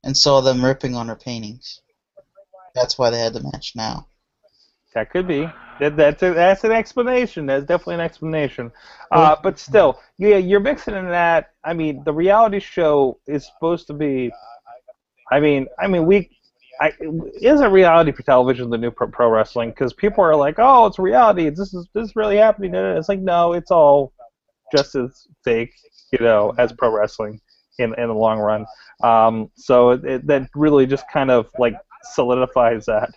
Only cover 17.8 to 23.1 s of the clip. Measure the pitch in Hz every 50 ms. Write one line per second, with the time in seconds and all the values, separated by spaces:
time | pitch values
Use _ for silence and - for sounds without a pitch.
17.8 | 185 175 165 170 165 151 - - - - 135 127 127 127 131 120 127 117 117 113
18.8 | 117 120 117 - 120 113 - - 123 117 113 110 107 - - 120 117 117 - -
19.8 | 139 123 - _ - 214 202 - 190 165 156 151 139 147 156 - 226 262 269 247
20.8 | 226 208 185 - 185 185 220 254 240 220 202 180 165 147 147 170 202 185 190 180
21.8 | 175 _ _ 208 233 202 - 226 214 214 202 208 220 220 208 208 196 185 175 185
22.8 | 190 190 180 165 160 -